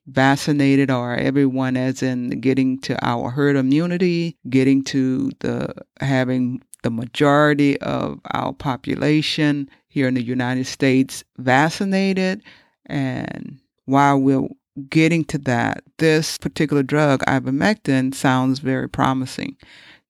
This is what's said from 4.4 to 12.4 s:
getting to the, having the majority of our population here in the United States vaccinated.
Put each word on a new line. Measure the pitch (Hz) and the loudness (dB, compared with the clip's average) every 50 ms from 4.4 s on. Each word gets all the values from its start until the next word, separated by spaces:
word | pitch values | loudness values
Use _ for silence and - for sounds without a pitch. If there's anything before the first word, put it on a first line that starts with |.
| - 127 | -6 -2
getting | 123 131 131 135 135 135 135 | 0 2 4 4 4 2 2
to | - - 135 131 131 131 135 139 135 - - | 0 -2 0 0 0 0 -2 -2 -4 -6 -6
the, | - 127 120 127 - - - - - _ _ - | -6 -6 -4 -4 -6 -8 -10 -12 -18 _ _ -6
having | 139 135 135 131 127 123 127 127 127 123 127 - - _ - - - | -2 0 0 2 2 0 0 0 -2 -2 -4 -6 -12 _ -12 -8 -6
the | 117 | -4
majority | 117 113 127 123 - - 147 143 143 147 151 147 147 143 143 139 - - | -4 -4 -6 -6 -2 0 2 4 4 4 4 4 4 4 4 2 2 0
of | - - 135 127 - - 143 - - - | -2 -4 -4 -4 -4 -6 -8 -10 -10 -8
our | - - - - - | -6 -4 -4 -6 -6
population | - - 147 123 - - 139 135 - - 147 151 156 151 - - - 151 147 147 147 139 - _ _ _ _ | -6 -6 -6 -6 -6 -6 -6 -4 -2 0 2 2 2 0 0 -2 0 2 2 2 0 -2 -8 _ _ _ _
here | - 143 135 127 | -2 0 0 0
in | 127 | 0
the | 127 120 | 0 -2
United | 117 127 127 123 123 127 131 127 | -2 -2 -2 -2 -2 -2 -4 -4
States | - - - 139 135 127 131 135 - - - - _ _ - | -6 -4 0 2 4 4 4 2 0 -4 -14 -18 _ _ -6
vaccinated. | 127 131 127 135 151 165 - - 208 196 190 190 196 196 190 185 185 185 190 214 | 0 2 4 4 4 2 0 -2 -2 -2 0 0 0 0 0 0 -2 -2 -4 -6